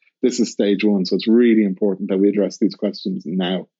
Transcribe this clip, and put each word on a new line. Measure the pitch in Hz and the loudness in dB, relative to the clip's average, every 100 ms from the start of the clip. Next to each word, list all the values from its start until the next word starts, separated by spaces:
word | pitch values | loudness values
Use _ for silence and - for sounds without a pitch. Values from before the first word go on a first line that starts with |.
| _ _ | _ _
This | 127 - | -2 0
is | 107 | -2
stage | - 101 95 | 0 0 2
one, | 104 101 | 2 0
so | 90 95 | 0 -2
it's | 113 | 2
really | 117 120 110 | 4 4 4
important | 104 92 104 92 104 | 2 0 -2 -2 -2
that | 95 | 0
we | 101 | 2
address | 101 92 - | 2 -2 -2
these | 101 | -4
questions | - - - 101 92 - | -2 -6 -6 -8 -8 -6
now. | 92 92 95 - | -4 -2 -4 -8